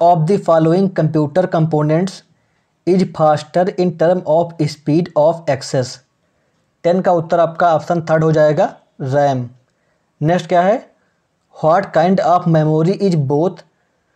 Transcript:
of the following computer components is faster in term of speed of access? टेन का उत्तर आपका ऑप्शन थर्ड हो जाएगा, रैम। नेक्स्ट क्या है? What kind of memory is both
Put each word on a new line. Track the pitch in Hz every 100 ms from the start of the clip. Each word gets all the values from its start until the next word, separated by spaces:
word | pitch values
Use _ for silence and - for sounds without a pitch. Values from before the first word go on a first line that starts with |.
of | 170 175 156
the | 196 190
following | 165 160 175 190 180
computer | 156 156 147 185 180
components | 170 160 151 151 160 190 - _ _ _ _ _ _ -
is | 185 190 -
faster | 156 151 - 170 185 -
in | 180 165
term | 170 185 175 160
of | 165 - 147
speed | - - 156 165 151
of | 151 165 - 131
access? | - 139 120 - _ _ _ _ _ _ _ _
टेन | 170 185
का | 190
उत्तर | 175 160 170
आपका | 165 160 175
ऑप्शन | 160 - 170 165
थर्ड | 160
हो | 160
जाएगा, | 156 151 151 269 - _ -
रैम। | 135 143 143 131 120 - _ _ _ _ _ -
नेक्स्ट | 151 180 170
क्या | 180
है? | 185 254 - _ _ _ _ _ _
What | - 156 180 196
kind | 160 175 185 160
of | 175 170
memory | 160 156 156 160 196
is | 196 165 131
both | 147 180 175 - _ _ _ _